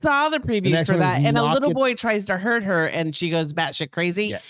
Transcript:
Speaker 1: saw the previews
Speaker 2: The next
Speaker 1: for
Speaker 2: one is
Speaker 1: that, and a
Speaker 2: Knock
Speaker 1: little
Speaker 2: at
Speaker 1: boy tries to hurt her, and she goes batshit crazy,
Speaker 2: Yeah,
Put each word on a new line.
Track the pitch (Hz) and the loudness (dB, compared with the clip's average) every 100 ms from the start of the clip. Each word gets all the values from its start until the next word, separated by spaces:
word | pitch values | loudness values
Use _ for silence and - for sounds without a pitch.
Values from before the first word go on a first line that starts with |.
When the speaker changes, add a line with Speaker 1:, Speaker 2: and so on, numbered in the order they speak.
Speaker 1:
saw | 302 277 311 | 0 2 2
the | 302 | 0
previews | 247 214 | -2 0
Speaker 2:
The | 185 | 2
next | 170 165 | 2 2
Speaker 1:
for | |
Speaker 2:
one | 180 | 2
is | 180 | 2
Speaker 1:
that, | - | 2
and | 143 - | 2 2
a | |
Speaker 2:
Knock | - | 2
Speaker 1:
little | 277 285 | 2 2
Speaker 2:
at | 262 | 2
Speaker 1:
boy | 262 | 0
tries | 240 226 208 202 | 0 0 -2 -2
to | 185 | -2
hurt | 208 233 | 0 -2
her, | 196 175 160 | 0 0 0
and | 165 160 | -2 -4
she | 147 175 | -2 -2
goes | 165 151 | 0 -2
batshit | 160 156 - 151 | -2 -4 -4 -6
crazy, | - 175 175 214 | -2 -2 -2 -4
Speaker 2:
Yeah, | 202 - | -6 -6